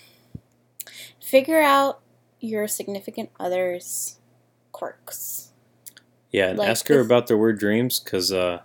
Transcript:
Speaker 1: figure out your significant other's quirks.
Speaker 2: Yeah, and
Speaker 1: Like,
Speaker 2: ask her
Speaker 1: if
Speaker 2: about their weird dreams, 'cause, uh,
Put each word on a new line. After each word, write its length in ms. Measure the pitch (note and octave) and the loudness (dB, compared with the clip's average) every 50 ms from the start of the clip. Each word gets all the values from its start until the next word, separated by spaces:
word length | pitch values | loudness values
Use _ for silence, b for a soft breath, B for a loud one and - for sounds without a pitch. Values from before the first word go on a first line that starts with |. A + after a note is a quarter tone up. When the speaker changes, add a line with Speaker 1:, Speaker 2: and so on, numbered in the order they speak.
| B B B B B B B B _ _ _ _ _ _ _ - - B B B B B B B - | B B B B B B B B _ _ _ _ _ _ _ -20 -20 B B B B B B B -4
Speaker 1:
figure 380 | - - C4+ C4 D4 D#4+ D#4+ D4+ | 2 2 2 4 4 4 4 4
out 380 | C#4+ C#4 C#4 C#4 C#4 - - _ _ _ _ _ _ _ _ | 6 4 4 4 2 -2 -6 _ _ _ _ _ _ _ _
your 300 | - A3 G#3+ G#3+ G#3 G#3 | -10 -6 -4 -4 -4 -4
significant 600 | - - - - G3+ G3 - - G#3+ - A3 - _ - | -4 -6 -8 -8 -10 -10 -10 -12 -10 -10 -10 -10 _ -8
other's 760 | F#3+ F3+ F3+ F#3 F#3 F3+ F3 F3+ - - - - - - - _ _ _ _ _ _ _ _ _ _ _ - | -6 -2 -2 0 0 -2 -4 -6 -8 -10 -10 -8 -8 -10 -12 _ _ _ _ _ _ _ _ _ _ _ -14
quirks. 800 | - - - - _ _ - - - - - - - - - _ _ _ _ _ _ - - - - _ _ _ _ _ _ | -12 -12 -12 -12 _ _ -16 -14 -12 -12 -12 -12 -12 -14 -16 _ _ _ _ _ _ -20 -20 -20 -20 _ _ _ _ _ _
Speaker 2:
Yeah, 180 | - G2 F#2+ F#2 | 0 0 0 0
and 80 | F#2 - | 0 0
Speaker 1:
Like, 100 | G#3 - | 0 0
Speaker 2:
ask 180 | A2+ - - - | 0 0 2 4
her 120 | D3 C#3 | 4 4
Speaker 1:
if 60 | B2 | 4
Speaker 2:
about 200 | A2 B2 A#2+ A#2 - | 6 4 4 4 4
their 100 | A#2+ G#2+ | 2 4
weird 200 | A2 A2+ A2+ G#2 | 4 2 2 2
dreams, 400 | G#2 G2+ G#2 A2+ A#2+ B2+ - - | 0 0 2 2 0 0 -2 -6
'cause, 320 | - - - F#2+ F2+ F#2 | -6 -4 -4 -2 -2 0
uh, 300 | F#2+ F#2 F2+ F2+ F2 F2 - | 0 0 0 -2 -2 -4 -10